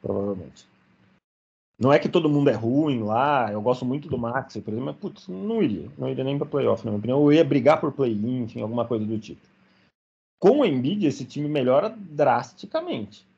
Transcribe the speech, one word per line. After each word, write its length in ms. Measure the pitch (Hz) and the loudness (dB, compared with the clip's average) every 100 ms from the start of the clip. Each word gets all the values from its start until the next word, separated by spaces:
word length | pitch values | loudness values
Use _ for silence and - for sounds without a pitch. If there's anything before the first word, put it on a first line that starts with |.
provavelmente. 640 | - 101 101 95 76 - _ _ _ _ _ _ _ _ _ _ _ _ | -4 -4 -4 -6 -10 -20 _ _ _ _ _ _ _ _ _ _ _ _
Não 160 | 123 | 4
é 60 | 147 | 4
que 100 | - | 4
todo 200 | 180 156 | 2 2
mundo 220 | 147 143 | 2 2
é 20 | |
ruim 500 | - 113 135 156 127 | 2 0 2 2 0
lá, 480 | 107 110 139 143 110 | 0 0 2 2 0
eu 100 | 104 | -2
gosto 240 | 107 123 | -2 -2
muito 240 | 127 139 147 | -2 -6 -4
do 80 | 135 | -6
Maxey, 460 | 117 127 131 110 | -4 -4 -6 -12
por 80 | 98 | -8
exemplo, 160 | 110 135 | -6 -6
mas, 100 | - | -8
putz, 300 | 196 - - | -12 -12 -14
não 340 | 185 202 226 | -10 -6 -2
iria. 300 | 160 95 71 143 | 0 -2 -10 -8
Não 100 | 131 | -6
iria 140 | 135 | -4
nem 160 | 131 143 | -4 -4
pra 80 | 147 | -4
playoff, 380 | 143 120 104 | 0 0 0
na 80 | 113 | -2
minha 60 | 104 | -4
opinião. 200 | 107 135 | 0 4
Ou 140 | 147 | 6
ia 120 | 151 | 6
brigar 360 | 143 139 120 110 | 4 4 4 2
por 100 | - | 0
play-in, 520 | - 131 107 110 127 | -2 -2 0 -2 -4
enfim, 160 | 113 120 | -6 -6
alguma 260 | 110 120 117 | -6 -4 -2
coisa 180 | 117 | -2
do 140 | 107 110 | -2 -6
tipo. 220 | - - _ _ _ _ _ _ _ _ _ _ | -8 -20 _ _ _ _ _ _ _ _ _ _
Com 220 | 185 277 | 6 6
o 40 | |
Embiid, 400 | 247 131 127 107 | 4 2 0 0
esse 200 | 160 - | 0 -2
time 240 | 127 143 147 | -8 -6 -4
melhora 400 | 147 127 131 208 226 | 0 4 4 2 -6
drasticamente. 1300 | 185 147 139 120 123 _ - 311 349 262 98 - _ | -14 0 2 2 -2 _ -8 -6 -6 -8 -10 -16 _